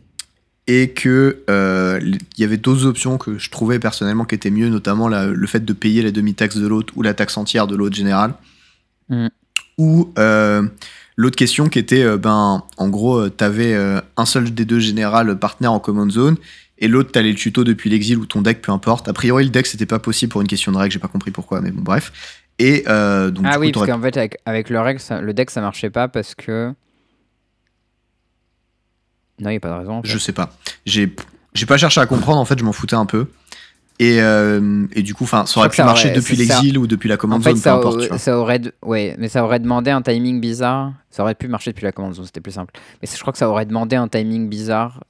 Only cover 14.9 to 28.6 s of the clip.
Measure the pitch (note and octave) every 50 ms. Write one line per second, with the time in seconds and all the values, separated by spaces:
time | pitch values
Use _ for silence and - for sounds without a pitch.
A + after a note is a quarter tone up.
14.9 | G#2 A2 A2 G#2 G#2+ A2+ A#2 A2 G2+ F#2+ G#2+ G#2 - - B2 A#2+ A#2 G#2 - -
15.9 | G#2 G#2 G#2 G2+ G2 A2+ B2+ D3 D#3+ D#3+ - - - - - _ _ - G#2+ A2
16.9 | A2+ C3 C3+ C3+ - B2 A2 G#2+ G#2 G2 - A2+ G2+ - B2 A#2 A2+ G2 - A2
17.9 | G#2+ A2 G#2 G#2+ A#2+ A#2 A2 - - G#2 G2+ A2+ A#2 A2+ - - G2+ F#2+ - A2+
18.9 | A#2 A#2 - - G2 - - A#2 B2 C3 C3+ C3+ A#2+ B2+ - - - G#2+ A2 -
19.9 | A2+ A2 - - A2 - - A#2 - G#2 G2+ G2 G2+ G2 - - F#2+ F#2+ G2 G2
20.9 | F#2 F#2+ - F#2+ - G2+ - - F#2 - F2+ - F#2+ F#2 F#2 F#2 F#2 G2 F#2+ F#2+
21.9 | F#2+ C#3 - - - - - - - - _ _ _ - A#2 C3 C#3+ C#3+ - -
22.9 | A2 G#2+ G#2 G2+ G2+ G2 F#2+ F#2+ F#2 F#2 F#2+ C3+ C#3+ D3 D3+ D#3 C#3+ A2+ G#2 -
23.9 | B2 A#2 A2+ C3 B2+ C#3 A2+ G#2+ - - - - A2 A2 A2 - A#2+ A2+ A2+ B2+
24.9 | C3+ C3+ - - A#2 E2+ E2 G#2+ G#2 G#2 C3 B2+ - B2 G#2+ G2+ G2 - - G#2+
25.9 | G#2 A#2+ A#2+ B2+ - A#2 G#2 - - - - - A2+ A2 A#2 A#2+ C#3 - _ _
26.9 | _ _ _ _ _ _ _ _ _ _ _ _ _ _ _ _ _ _ _ _
27.9 | _ _ _ _ _ _ _ _ _ _ _ _ _ _